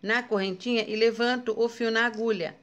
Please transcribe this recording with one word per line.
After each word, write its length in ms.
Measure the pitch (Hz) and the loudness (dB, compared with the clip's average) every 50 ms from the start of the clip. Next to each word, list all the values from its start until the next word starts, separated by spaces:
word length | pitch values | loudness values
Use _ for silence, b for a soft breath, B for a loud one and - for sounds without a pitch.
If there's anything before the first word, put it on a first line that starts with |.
na 200 | - 196 240 247 | -2 0 0 0
correntinha 600 | 247 247 226 202 196 196 185 185 - 240 240 226 | 0 0 0 0 0 0 -2 -4 -2 0 0 0
e 120 | 214 - 208 | 0 -2 0
levanto 640 | 214 220 233 220 202 233 240 247 247 247 247 220 220 | 2 2 2 4 2 0 0 0 0 -2 -4 0 0
o 100 | 226 233 | 0 -2
fio 200 | 226 - 240 226 | 0 -2 -2 0
na 140 | 226 226 233 | 2 2 2
agulha. 500 | 240 220 208 226 226 214 185 165 151 147 - | 0 0 -2 0 0 0 0 -2 -6 -8 -12